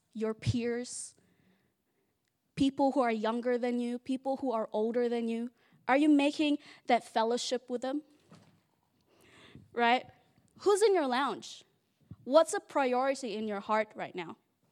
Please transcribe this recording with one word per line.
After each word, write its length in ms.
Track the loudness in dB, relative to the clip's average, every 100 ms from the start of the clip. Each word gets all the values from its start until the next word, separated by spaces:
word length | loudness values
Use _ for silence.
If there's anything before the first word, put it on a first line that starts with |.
| _
your 220 | -8 -6
peers, 800 | -4 -2 -2 -2 -6 -8 -12 -14 -18 _ _ _ _ _ _ _ _ _ _ _ _ _
people 380 | -2 0 2 0
who 80 | 2
are 120 | 0
younger 460 | 0 -2 -2 -2 -2
than 220 | -2 -2
you, 180 | -4 -6
people 380 | -6 -6 -4 -4
who 160 | -2
are 160 | -4 -4
older 360 | -2 -2 0 0
than 200 | -2 -4
you? 220 | -4 -6 -12 _ _ 2
Are 80 | 4
you 120 | 6
making 500 | 6 4 2 0 0 -4 -8 0
that 180 | 0 2
fellowship 640 | -2 0 0 -2 -6 -6
with 140 | -6
them? 200 | -4 -6 -8 _ _ -20 -20 _ _ _ _ _ _ _ -20 -20 -20 -20 -10
Right? 340 | 0 2 2 0 -20 _ _ _ -4
Who's 240 | 2 4
in 120 | 4
your 140 | 4 2
lounge? 560 | 0 -2 -4 -10 -18 -20 _ _ _ -20 -16
What's 320 | 2 4 4
a 60 | 0
priority 760 | -6 -2 0 0 0 -2 -6
in 140 | -6 -6
your 120 | -6
heart 280 | -2 -2 -2
right 200 | -6 -10
now? 220 | -10 -12 -14 _ _ _